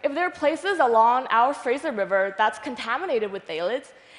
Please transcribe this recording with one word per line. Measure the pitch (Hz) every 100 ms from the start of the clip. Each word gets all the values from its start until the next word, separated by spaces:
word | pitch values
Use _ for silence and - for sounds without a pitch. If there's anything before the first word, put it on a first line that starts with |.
if | 294
there | 285
are | 359
places | - 294 311 381 359
along | 254 226 226 254 262
our | 226 247
Fraser | 285 254 269 -
River | 220 185 190 196 196
that's | 214 226
contaminated | 294 247 226 254 359 247 208
with | 196 -
phthalates, | 160 180 254 277 - -